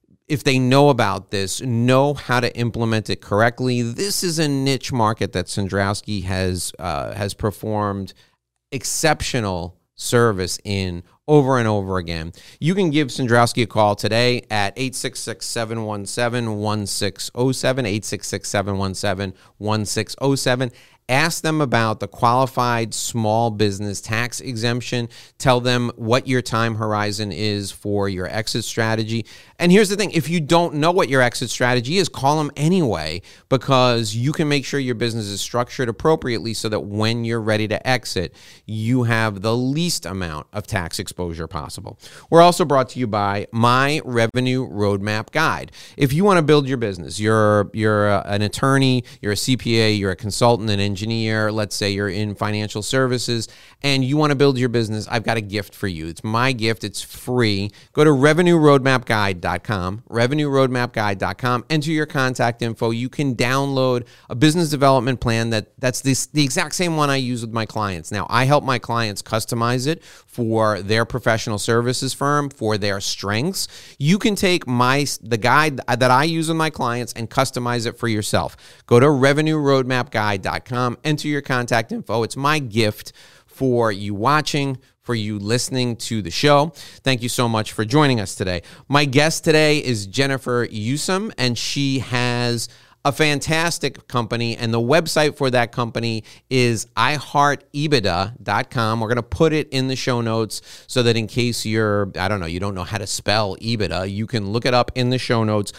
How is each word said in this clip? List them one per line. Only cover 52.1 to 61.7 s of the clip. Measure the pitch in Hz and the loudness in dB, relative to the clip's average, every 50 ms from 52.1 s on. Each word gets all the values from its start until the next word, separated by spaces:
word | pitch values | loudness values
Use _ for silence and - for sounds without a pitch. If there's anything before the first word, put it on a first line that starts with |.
| 87 107 107 104 98 | -2 -2 -2 -4 -4
financial | - 107 107 104 104 107 101 - 107 98 | -4 -4 -2 -2 -4 -4 -4 -6 -6 -4
services, | - 131 131 131 123 127 120 - 123 120 113 104 - - - - - - - | -2 0 0 0 0 0 -2 -2 -4 -4 -4 -6 -8 -14 -20 -20 -20 -12 -4
and | - 143 139 135 131 | -2 0 2 2 2
you | 131 147 | 2 2
wanna | 151 151 147 143 | 2 2 2 4
build | 131 143 143 131 | 4 4 4 4
your | 123 127 120 | 2 0 2
business, | 113 120 110 101 110 107 95 | 2 0 0 0 -2 -6 -6
I've | - 120 113 101 | -4 -4 -4 -2
got | 120 113 | -2 -2
a | 117 | -2
gift | 104 95 101 104 98 - - | -4 -4 -4 -6 -6 -6 -8
for | - 104 | -6 -4
you. | 98 85 78 78 | -4 -4 -4 -6
It's | 82 - - - | -8 -10 -8 -6
my | 107 107 117 127 135 | -4 0 0 0 0
gift. | 131 110 110 113 110 - 113 | 0 0 0 -2 -2 -2 -6
It's | 101 - - | -10 -10 -10
free. | - - - - - 123 123 123 117 107 101 95 101 104 - - - _ - | -12 -12 -14 -12 -6 -2 2 2 2 2 2 0 -2 -6 -8 -12 -16 _ 2
Go | 143 151 | 4 6
to | 156 | 6
revenue | 143 127 139 151 156 170 180 175 175 | 6 6 6 4 4 4 4 4 6
roadmap | 160 151 147 139 135 123 135 131 123 - | 6 8 8 6 6 6 4 0 0 0
guide | - 113 107 101 98 92 85 | 0 0 0 0 0 -2 -2
dot | 92 87 90 90 - | -4 -4 -4 -4 -4
com, | - 107 92 90 92 101 120 - | -4 -4 -4 -4 -4 -6 -8 -10
revenue | - - 117 120 123 151 151 147 143 | -6 -2 0 0 0 2 0 0 2
roadmap | 135 135 131 123 127 123 120 117 - | 2 2 2 2 2 0 -2 -2 -2
guide | 113 107 104 101 | -2 -2 -2 -2
dot | 95 101 87 - | -2 -4 -6 -4
com, | - 123 123 123 113 - | -2 -2 -2 -2 -2 -2
enter | - | -2